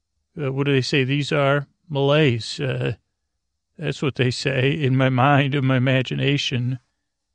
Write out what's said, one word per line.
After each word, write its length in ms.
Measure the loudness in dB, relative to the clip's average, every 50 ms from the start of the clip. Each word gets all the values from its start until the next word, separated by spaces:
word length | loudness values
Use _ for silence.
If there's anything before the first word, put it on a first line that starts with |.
| _ _ _ _ _ _ _ -8
Uh, 120 | -6 -4 -4
what 120 | -2 0
do 60 | 2
they 100 | 2 2
say? 220 | 2 2 0 0 2
"These 300 | 2 0 -2 -2 0 0
are 340 | 0 2 2 2 0 -2 -6 _ _ _ -6
Malays." 720 | -4 0 2 2 4 4 4 4 2 0 -4 -8 -8 -8
Uh, 320 | -6 -6 -4 -4 -4 -4 -4 -6 _ _ _ _ _ _ _ _ _ _ _ _ _ _ _
that's 280 | -10 -8 -8 -6 -4 -4
what 120 | -4 -2
they 140 | 0 0 0
say 420 | 0 -2 -4 -2 -2 0 0 0
in 240 | 0 0 0 0 2
my 140 | 2 2 2
mind, 460 | 2 2 4 4 4 4 2 2 0
in 100 | 0 0
my 120 | 2 2 2
imagination. 1000 | 2 2 2 0 0 -2 -4 -2 0 0 0 0 -2 -2 -4 -4 -2 -4 -4 -6 -10 _ _ _ _ _ _ _ _ _